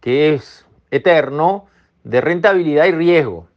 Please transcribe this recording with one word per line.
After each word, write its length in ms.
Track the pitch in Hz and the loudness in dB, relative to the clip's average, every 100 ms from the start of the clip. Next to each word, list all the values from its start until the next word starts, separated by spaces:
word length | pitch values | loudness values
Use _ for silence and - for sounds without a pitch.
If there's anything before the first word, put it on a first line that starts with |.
que 340 | - 131 151 | -2 0 0
es 320 | 147 - - _ _ _ | 0 -6 -20 _ _ _
eterno 760 | 139 180 165 135 143 165 196 - _ _ _ | -2 2 2 0 -2 -2 -2 -8 _ _ _
de 180 | - 117 | -4 -2
rentabilidad 680 | 127 175 202 190 170 147 170 | -2 0 0 0 0 0 0
y 60 | |
riesgo. 540 | 165 170 170 131 85 85 | 2 2 2 0 -8 -16